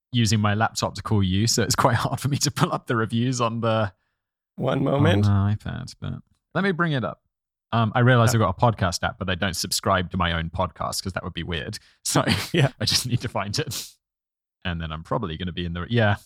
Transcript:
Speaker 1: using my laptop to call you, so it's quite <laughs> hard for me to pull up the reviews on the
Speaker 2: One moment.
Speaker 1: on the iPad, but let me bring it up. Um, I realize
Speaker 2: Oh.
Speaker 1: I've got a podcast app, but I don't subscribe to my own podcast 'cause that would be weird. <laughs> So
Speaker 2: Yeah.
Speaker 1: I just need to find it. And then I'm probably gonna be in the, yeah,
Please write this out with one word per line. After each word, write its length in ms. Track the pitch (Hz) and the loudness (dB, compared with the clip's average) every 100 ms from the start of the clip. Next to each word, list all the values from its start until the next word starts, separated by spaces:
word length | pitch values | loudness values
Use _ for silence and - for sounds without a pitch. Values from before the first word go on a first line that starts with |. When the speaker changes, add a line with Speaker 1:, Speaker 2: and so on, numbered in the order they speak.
| - | -4
Speaker 1:
using 280 | 123 110 107 | 0 2 2
my 160 | 104 104 | 2 0
laptop 400 | 113 - 95 92 | -2 -2 -6 -6
to 80 | |
call 180 | - 107 | -2 0
you, 240 | 95 95 113 | 2 0 0
so 140 | - | 0
it's 120 | 98 - | 0 2
quite 200 | 131 117 | 2 0
<laughs> 80 | |
hard 160 | - 127 | -2 -4
for 100 | 135 | -4
me 80 | 143 | -2
to 120 | 143 | -2
pull 220 | - 180 | -2 -2
up 140 | 147 - | -4 -2
the 80 | 120 | -2
reviews 460 | 110 117 123 123 | 0 0 0 0
on 180 | 117 113 | 0 0
the 300 | 113 110 101 - _ _ _ _ _ - | 0 2 0 -6 _ _ _ _ _ -6
Speaker 2:
One 280 | 135 139 | -2 0
moment. 420 | 139 143 - 101 104 | 2 4 4 4 4
Speaker 1:
on 220 | 101 101 | 4 2
the 40 | 104 | -2
iPad, 360 | - - - - | -6 -10 -12 -10
but 140 | - 90 - _ _ 160 | -10 -10 -14 _ _ -2
let 80 | |
me 80 | 196 | -2
bring 220 | 160 170 | 0 0
it 100 | 139 | 0
up. 180 | 95 - _ _ _ _ - | -2 -6 _ _ _ _ -2
Um, 200 | 117 113 123 | 2 4 6
I 40 | |
realize 340 | 120 123 113 | 6 6 6
Speaker 2:
Oh. 40 | 117 | 4
Speaker 1:
I've 20 | |
got 180 | 98 - | 2 4
a 140 | 120 | 2
podcast 320 | 107 92 - | 2 0 0
app, 140 | 87 - | -4 -4
but 100 | 92 | -4
I 60 | 90 | -2
don't 200 | 98 82 | -2 -4
subscribe 560 | 90 - 107 95 87 | -4 -2 0 0 0
to 60 | 92 | -2
my 140 | 85 | 0
own 160 | 85 82 | 0 -4
podcast 520 | 95 92 - - - | -4 -4 -4 -6 -6
'cause 100 | 98 | -6
that 100 | 87 | -8
would 100 | 92 | -8
be 100 | 85 | -10
weird. 340 | 82 82 78 107 _ | -6 -6 -6 -12 _
<laughs> 120 | _ - | _ -2
So 180 | - 135 98 - | 0 0 -2 0
Speaker 2:
Yeah. 160 | 175 135 - | 0 0 0
Speaker 1:
I 60 | 107 | -2
just 200 | - 123 | -2 0
need 120 | 117 | -2
to 60 | 120 | -2
find 280 | 110 101 107 | -4 -4 -4
it. 300 | 135 - - _ _ _ _ _ _ _ | -6 -8 -12 _ _ _ _ _ _ _
And 160 | 92 85 | -6 -6
then 120 | 82 | -6
I'm 120 | 78 | -8
probably 320 | 82 135 101 78 | -6 -4 -4 -6
gonna 160 | 90 | -6
be 140 | 82 87 | -6 -6
in 80 | |
the, 120 | 87 87 | -6 -2
yeah, 260 | 117 107 98 | 2 2 2